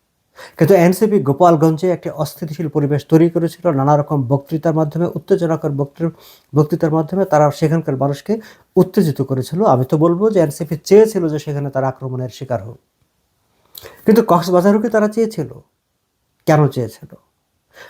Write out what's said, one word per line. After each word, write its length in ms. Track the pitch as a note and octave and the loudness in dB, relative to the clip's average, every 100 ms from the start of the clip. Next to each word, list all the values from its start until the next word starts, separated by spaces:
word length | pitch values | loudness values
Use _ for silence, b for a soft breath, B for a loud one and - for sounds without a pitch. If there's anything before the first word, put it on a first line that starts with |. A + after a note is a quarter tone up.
| _ _ _ B B B | _ _ _ B B B
কিন্তু 160 | E3 | 4
এনসিপি 440 | F#3+ F3 F#3 G#3+ G3+ C3+ | 6 4 4 2 0 0
গোপালগঞ্জে 580 | C#3 F3 E3 D#3+ D#3 F#3 E3 | 2 4 4 2 0 -2 -4
একটি 120 | E3+ | -6
অস্থিতিশীল 580 | D3 D3 - D#3+ D3+ D#3+ | -8 -10 -8 -12 -8 -6
পরিবেশ 320 | D#3 C#3+ C#3+ - | -2 -2 -2 2
তৈরি 220 | D#3+ E3+ | 2 4
করেছিল, 300 | E3+ E3 - F3 C#3 | 0 -4 -4 -2 0
নানা 140 | C3+ D3 | 2 0
রকম 220 | D3 D3 B2 | 0 -2 0
বক্তৃতার 420 | C#3 - D#3+ E3 | -2 -4 -4 -2
মাধ্যমে, 320 | D#3 D#3 D#3+ F3 | 0 -2 -2 -4
উত্তেজনাকর 580 | D3+ - F#3+ E3+ D#3+ D#3 C#3 | -4 -2 -2 0 -2 -4 -4
বক্তৃ-, 360 | C#3+ - E3 D#3+ b b b C3+ | -6 -4 -8 -8 b b b 0
বক্তৃতার 360 | D3+ E3 E3 D#3+ | 2 0 -2 -2
মাধ্যমে 260 | D#3 F#3 | -2 -2
তারা 220 | F#3+ D3+ D3 | 0 2 2
সেখানকার 460 | C#3+ D#3 E3 D#3+ C3 | 2 -2 -2 -2 -4
মানুষকে 360 | C#3 C#3+ - A3 B B B - | -4 -4 -6 -8 B B B 0
উত্তেজিত 420 | F3+ - E3 C3+ C3 | 2 2 0 -2 -4
করেছিল। 300 | C3 B2 E3 G#3+ | -4 -4 -2 2
আমি 100 | B2+ | 2
তো 120 | C3 D#3 | 2 0
বলবো 200 | E3 F3 G#3+ | 2 2 0
যে 100 | G3+ | 0
এনসিপি 360 | D#3 - D#3+ D#3 | 0 -2 -8 -8
চেয়েছিল 440 | - G3 A3 G3+ E3 | 4 6 6 2 -4
যে 100 | D3+ | -4
সেখানে 240 | D3+ C#3+ C#3 | -6 -6 -6
তারা 160 | C3+ C3 | -4 -4
আক্রমণের 400 | - C3 B2+ B2+ | -4 -10 -8 -10
শিকার 320 | - C3 A#2+ | -10 -8 -8
হোক, 160 | G#2 - _ _ _ _ _ _ _ _ _ - B B - | -8 -18 _ _ _ _ _ _ _ _ _ -20 B B 2
কিন্তু 160 | A3 A3+ | 2 4
কক্সবাজারও 520 | E3+ E3+ F3+ F#3+ G#3 | 2 2 2 4 2
কি 60 | A3+ | 2
তারা 200 | A3 G#3 | 0 0
চেয়েছিল? 420 | A3 A3 G#3+ B2+ - - _ _ _ _ _ _ _ - | -2 -4 -4 -10 -12 -20 _ _ _ _ _ _ _ 0
কেন 140 | D3+ C#3+ | 2 2
চেয়েছিল? 420 | C3+ A2 - - - _ _ _ _ _ B B | 0 -8 -10 -20 -20 _ _ _ _ _ B B